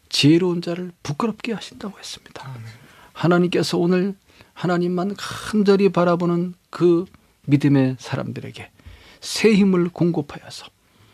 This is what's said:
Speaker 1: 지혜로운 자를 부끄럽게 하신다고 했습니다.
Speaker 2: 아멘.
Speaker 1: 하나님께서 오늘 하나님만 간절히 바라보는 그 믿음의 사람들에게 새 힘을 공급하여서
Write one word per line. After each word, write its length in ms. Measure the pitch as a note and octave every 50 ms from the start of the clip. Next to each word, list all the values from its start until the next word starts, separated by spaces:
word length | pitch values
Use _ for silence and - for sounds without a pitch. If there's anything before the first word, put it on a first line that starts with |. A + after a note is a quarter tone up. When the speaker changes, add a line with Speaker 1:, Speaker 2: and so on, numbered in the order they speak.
| _
Speaker 1:
지혜로운 540 | - - - C#3+ C#3+ E3 E3+ F#3 F3+ F3 F3
자를 300 | E3+ F3 E3+ F3+ F3+ F3+ - _ -
부끄럽게 480 | - D3 - A#3 A3 G#3+ - - A#3+
하신다고 480 | A3 F#3 - - - B3+ - G3 - -
했습니다. 480 | - - - - _ - - - -
Speaker 2:
아멘. 140 | C3+ B2+ A#2 A2 A2 - - - - - - - -
Speaker 1:
하나님께서 680 | - - - E3+ F3+ F3 F3+ F3 F3+ E3+ D#3+ - F3
오늘 380 | F3 E3+ F3 F#3 F3+ F#3 G3+ F#3+ _ _ _ _ _ - _ _
하나님만 600 | - - F3 F3+ F3 F3 F3 F3+ F3 F3+ G3+ G3+
간절히 720 | - - - - - - - - G#3+ G3 G3+ G3 G3 G3+ F#3+
바라보는 640 | F3+ F3 F3 F3 F3 F3 F3 E3+ F3 E3+ F3+ F3+ F3 _ _ _
그 360 | - - E3+ F3 E3+ E3+ F#3+ - _ - _ _ _ _ -
믿음의 540 | C#3 C#3+ C#3 D3+ C#3+ C#3 C3+ C3 C3 C3 -
사람들에게 720 | - - - C3+ B2+ A#2+ A#2+ C3+ - A2+ A#2 - - - _ _ - - - - - - - -
새 340 | - - - - - A3 A3
힘을 360 | F#3 G3+ F#3+ F#3 F3 F3 F3
공급하여서 800 | - - E3 F3 E3 E3 C#3+ - - D#3 - - - - - - _ _ _ _ _ _ _ _